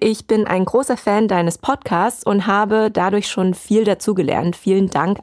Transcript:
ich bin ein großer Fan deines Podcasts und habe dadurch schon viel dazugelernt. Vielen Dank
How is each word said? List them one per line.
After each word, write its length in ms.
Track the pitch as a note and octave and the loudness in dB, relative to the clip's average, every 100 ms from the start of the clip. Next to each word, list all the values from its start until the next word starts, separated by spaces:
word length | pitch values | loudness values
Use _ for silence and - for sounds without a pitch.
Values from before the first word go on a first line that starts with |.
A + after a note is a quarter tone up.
ich 260 | A3 G#3+ - | 0 0 0
bin 200 | G#3+ G#3 | 0 2
ein 180 | F#3 | 0
großer 320 | F#3 A#3+ C#4 A#3+ | 0 0 0 -2
Fan 320 | - G#3 G#3+ | 0 0 2
deines 300 | F3+ E3+ - | 2 0 -2
Podcasts 680 | - C#4+ - E3+ A3 - | -4 -4 -2 0 0 -2
und 220 | A3 G3+ G3 | -2 0 2
habe 440 | G3+ G#3 A3 G#3+ | 0 2 2 0
dadurch 380 | F#3+ F#3 G#3 - | 0 0 0 -2
schon 240 | - F#3 | -2 0
viel 320 | F3+ - G#3+ | -2 0 2
dazugelernt. 720 | G#3 F#3 - F#3 C#3+ F#2 E3+ - | 2 0 0 0 0 0 -2 -2
Vielen 320 | F#3+ F#3+ F#3+ | 0 2 2
Dank 300 | C#3+ E3 G3+ | 0 0 -2